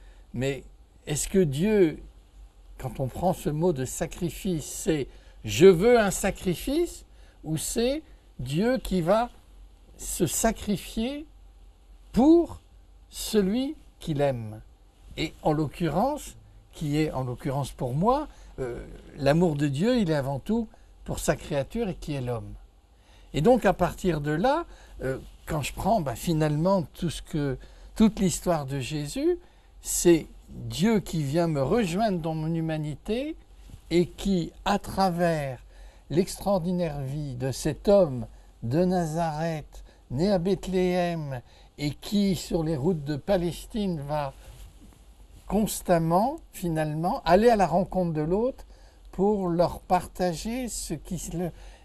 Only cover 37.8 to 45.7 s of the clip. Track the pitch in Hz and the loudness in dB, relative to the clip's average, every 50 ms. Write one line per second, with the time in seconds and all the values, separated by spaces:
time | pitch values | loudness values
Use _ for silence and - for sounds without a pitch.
37.8 | - - 202 202 180 147 127 123 110 - - - - - - - - 117 131 165 | 4 6 6 6 6 4 2 -4 -8 -8 -12 -18 -20 -20 -14 -8 -4 0 2 2
38.8 | 185 180 190 180 170 156 156 170 170 160 147 151 165 170 160 151 139 - - - | 2 2 2 0 0 -2 -2 -2 -2 -2 -2 -4 -4 -4 -4 -6 -8 -12 -18 -20
39.8 | - - - - - - 120 135 175 208 202 180 170 196 190 185 - 190 180 185 | -20 -20 -20 -20 -12 -6 -2 0 2 2 2 2 2 0 0 -2 -2 -2 0 2
40.8 | 185 180 180 180 175 175 170 165 151 139 131 123 - - - - - - _ - | 2 2 2 2 0 0 -2 -4 -6 -6 -8 -10 -12 -14 -20 -20 -20 -18 _ -6
41.8 | 147 147 131 - - - 208 208 202 196 175 - - - 202 170 156 160 165 131 | -4 -4 -4 -6 -6 -2 0 2 2 2 2 -2 -4 -4 -2 -2 0 -2 -2 0
42.8 | 131 180 190 156 139 143 151 131 - - 202 185 170 170 - - - - - 220 | 0 0 0 0 -2 -4 -6 -4 -2 0 0 0 0 -2 -4 -8 -10 -8 -6 -4
43.8 | 208 190 170 147 139 143 151 151 143 135 - - - - - - - - - - | -2 -2 -4 -4 -4 -4 -4 -4 -4 -6 -8 -12 -20 -20 -20 -20 -20 -20 -20 -20
44.8 | - - - - - - - - - - - - - - 180 208 214 - | -20 -20 -20 -20 -20 -20 -20 -20 -20 -20 -20 -18 -8 -2 -2 0 0 0